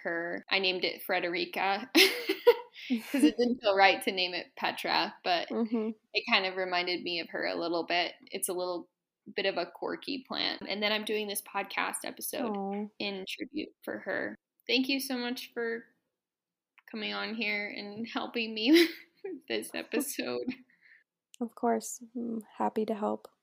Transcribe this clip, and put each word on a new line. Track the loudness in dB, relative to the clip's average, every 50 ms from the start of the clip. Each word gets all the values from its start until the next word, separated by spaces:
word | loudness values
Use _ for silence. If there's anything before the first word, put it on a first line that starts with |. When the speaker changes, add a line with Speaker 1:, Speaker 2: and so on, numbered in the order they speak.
| -6
Speaker 1:
her. | -4 -4 -2 -4 -4 -6 -6 -4 -2
I | 0 2
named | 2 2 2 2 0
it | -2 -2 -4 -4
Frederica | -2 0 0 0 0 0 -2 -2 -2 -2 0 0 2 0 0 -2 2 6
<laughs> |
'cause | 6 6 6 4 0 -2 -4 -4 6 6 6 6 6 2 -8 -16 -14 -4 -2 -2 -2 -2 -2 4 6 6
it | 6 6
didn't | 4 2 2 2 2
feel | 2 4 8
right | 10 10 8 8 6 2
to | 0
name | 0 0 0 0 -2
it | -4 -8 -8 _
Petra, | -2 -2 -2 -2 -2 0 2 2 2 2 0 -2 -4 0
but | 0 2 2 0 -2
Speaker 2:
Mm-hmm. | -2 -2 0 0 0 -2 -2 -2 -4 -8 _ _ -4
Speaker 1:
it | -4 0 2
kind | 2 4 4
of | 2 0
reminded | -2 -2 0 0 0 0 0 -2 -2 -2
me | -4 -4 -4
of | -4 -4
her | -4 -4 -2
a | -2 -2
little | -2 -2 0 0 -2 0
bit. | 0 0 0 0 0 -4 -10 -14 -10 -6
It's | -6 -4 -4
a | -2
little | -2 -2 -4 -4 -6 -8 -12 _ _ _ _ _ _ _ -8 -6
bit | -2 0
of | 0 0 0
a | -2
quirky | -4 -6 -6 -6 -6 -6 -6 -6 -6 -8 -8 -6
plant. | -6 -4 -2 0 0 -2 -4 -6 -6
And | -4 -2 0
then | 0
I'm | 0 0 0
doing | -2 -2 -2 -2 -4
this | -4 -6 -8
podcast | -4 -6 -6 -6 -2 -2 -2 -2 -2 -4 -6 -8
episode | -10 -10 -8 -8 -8 -4 -4 -2 -2 -2
Speaker 2:
Aw. | -2 -2 -4 -4 -4 -6 -8 -8 _
Speaker 1:
in | -6 -4 -4 -6 -8 -10
tribute | -8 -8 -10 -8 -6 -6 -6 -6 -10 _ -8
for | -8 -8 -6
her. | -6 -4 -4 -2 -4 -4 -6 -10 _ _ _ _ _
Thank | 0 2 2 2 2
you | 0 -2
so | -2 -4 -4
much | -4 -4 -4 -6 -6 -8 -10 -8
for | -6 -4 -4 -6 -8 -10 _ _ _ _ _ _ _ _ _ _ _ _ _ _ _ _ _ _ -20 _ -12
coming | -8 -6 -6 -4 -4
on | -4 -4 -4 -4
here | -2 -2 -2 -2 -2 -4 -6 -8
and | -8 -10 -10 -8 -8 -10 -6 -4
helping | -4 -4 -2 -2 -4 -4 -2 -2
me | 2 6 8 10
<laughs> | 10 8 6 2 -6 -16 -20 _ _ -10
with | -10 -10 -10 -6 -4
this | -4 -2 -2 -4 -6
episode. | -8 -6 -2 -2 -2 -2 -2 -4 -4 -4 -2 -2 -2 -2 -4 -6 -8 -12 _ _ _ _ -20 -20 -20 _ _ _ _ _ _ -8 -8
Speaker 2:
Of | -8 -8 -4
course. | -2 0 2 2 0 -2 -6 -10 -12 -14 -10 -8
I'm | -6 -4 -4 -4 -6 -8 -10 -6 -4
happy | -2 0 0 0 0
to | 0 -2
help | -2 -2 -2 -2 -4 -6 -14 _ _